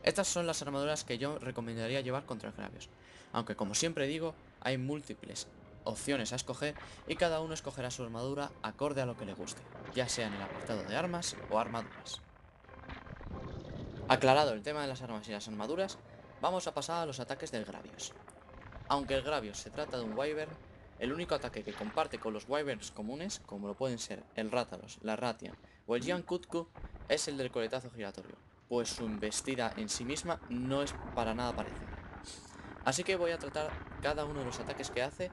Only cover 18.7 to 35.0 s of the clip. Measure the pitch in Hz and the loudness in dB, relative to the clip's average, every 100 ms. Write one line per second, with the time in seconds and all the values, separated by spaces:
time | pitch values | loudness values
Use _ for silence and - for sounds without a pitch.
18.7 | - - 143 127 135 131 151 107 101 110 | -12 2 2 4 2 4 0 0 -6 -6
19.7 | 131 151 127 113 110 147 151 156 160 - | -4 -2 -2 0 0 2 0 -4 -8 -14
20.7 | - - - 123 151 175 147 120 113 107 | -18 -18 -2 0 0 2 0 0 -4 -6
21.7 | 104 107 160 160 113 110 107 - 143 143 | -4 0 2 2 0 -2 -2 0 2 2
22.7 | 110 - - 107 139 185 - - 101 101 | -2 -4 -6 -4 -4 -4 -6 -8 -6 -4
23.7 | 104 131 120 - 95 - - 110 123 117 | 0 0 0 -2 -6 -4 -2 2 2 2
24.7 | 92 104 - 107 107 123 110 95 - - | -4 -10 -6 -2 2 0 0 -8 -12 -18
25.7 | - - 120 131 180 170 180 - 170 170 | -14 0 2 4 0 2 -2 2 -2 -2
26.7 | - - - - 156 - 139 127 123 113 | -8 -10 -8 2 2 2 0 0 0 0
27.7 | 131 123 117 101 98 - - - - - | 0 -4 -6 -6 -6 -12 -16 -18 -20 0
28.7 | 120 113 - 113 104 107 - - 127 113 | 2 2 0 -2 0 0 0 0 2 2
29.7 | - 107 - 120 151 175 165 - 120 127 | 0 -2 -2 0 -2 0 -2 0 0 2
30.7 | 139 143 - - - 113 110 123 113 - | 4 2 -2 -4 2 2 4 2 0 -2
31.7 | - - - - - - - - - - | -4 -8 -8 -10 -12 -12 -12 -14 -14 -12
32.7 | - - 135 180 185 175 165 143 156 156 | 2 4 4 4 4 4 2 0 0 0
33.7 | - - - 143 151 147 147 127 120 117 | -2 -6 0 2 2 2 0 -2 -2 -4
34.7 | 139 131 123 | -4 0 2